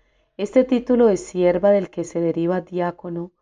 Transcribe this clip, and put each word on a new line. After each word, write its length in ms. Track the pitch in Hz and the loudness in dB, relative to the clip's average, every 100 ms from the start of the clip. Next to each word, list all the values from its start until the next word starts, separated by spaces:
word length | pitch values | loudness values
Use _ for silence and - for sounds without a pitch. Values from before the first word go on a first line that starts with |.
| _ _ _ - | _ _ _ -10
Este 300 | 202 262 254 | 0 2 2
título 400 | 247 240 240 226 | 0 0 2 2
de 100 | 180 | 2
sierva 560 | - 180 180 180 202 | -4 0 2 2 2
del 180 | 202 180 | 2 0
que 140 | - | -8
se 160 | 170 170 | -6 -4
deriva 400 | 165 160 170 185 | -2 -2 -2 -2
diácono 720 | 175 180 175 175 180 170 175 _ | -4 -6 -6 -6 -10 -10 -10 _